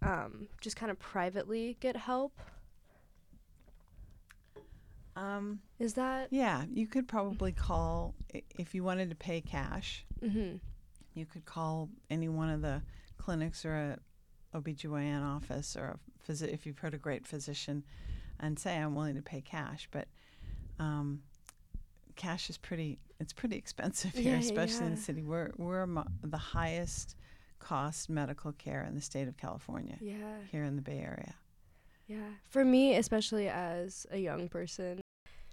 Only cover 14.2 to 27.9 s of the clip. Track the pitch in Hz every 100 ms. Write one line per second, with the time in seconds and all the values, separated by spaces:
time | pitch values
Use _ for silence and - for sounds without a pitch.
14.2 | - - - 160 151 143 156 147 147 143
15.2 | 143 143 - 127 143 - 135 - - -
16.2 | - 147 156 147 156 139 160 143 156 131
17.2 | - 151 143 139 - 147 143 - - -
18.2 | - - 151 151 190 175 151 147 151 139
19.2 | 143 143 - 160 139 151 - 147 - -
20.2 | - - - - - - 156 147 143 143
21.2 | - - - - - - - - - -
22.2 | 185 175 - 170 - 170 160 - - -
23.2 | 151 - 240 214 - - 143 - 185 247
24.2 | 247 254 240 214 220 226 165 - - 156
25.2 | 151 165 165 - 175 185 185 165 - 92
26.2 | 151 151 - - 165 165 170 - - -
27.2 | - - - - - 147 143